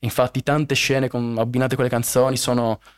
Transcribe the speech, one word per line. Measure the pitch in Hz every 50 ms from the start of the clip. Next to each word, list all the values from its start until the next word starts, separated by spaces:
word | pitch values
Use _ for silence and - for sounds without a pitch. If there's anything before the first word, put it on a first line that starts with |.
infatti | - 113 - - 127 123 - 131 -
tante | - 151 151 147 - 139
scene | - - - 135 131 131 123
con, | - 123 120 117 117 110
abbinate | 117 120 123 123 131 127 127
con | 131 127
le | 123
canzoni | 123 117 117 - - 127 127 131 131
sono | 120 - 139 123 123 120 113 110 - _ - -